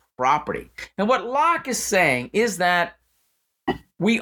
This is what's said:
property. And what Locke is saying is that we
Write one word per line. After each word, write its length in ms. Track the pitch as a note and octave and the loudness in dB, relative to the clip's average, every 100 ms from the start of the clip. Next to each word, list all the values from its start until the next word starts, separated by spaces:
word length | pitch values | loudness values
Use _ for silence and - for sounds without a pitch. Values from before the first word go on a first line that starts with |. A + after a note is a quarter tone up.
| _ - | _ -2
property. 540 | B2+ D3 - D#2 - - - - | 2 2 0 -8 -10 -18 -14 -4
And 100 | G#3 | 0
what 180 | C4 G#3+ | 0 0
Locke 400 | C4+ D#4+ E4 C4 | 0 2 0 -2
is 160 | A#3 | -6
saying 480 | - F#3+ D#3+ B2 B2 | -2 2 2 2 -2
is 260 | G3 G#3 F3 | 0 0 0
that 380 | F3+ F3 E3+ - _ _ _ _ _ _ - - - _ | 2 2 0 -6 _ _ _ _ _ _ -6 -6 -10 _
we 220 | F#3 A3+ | 0 0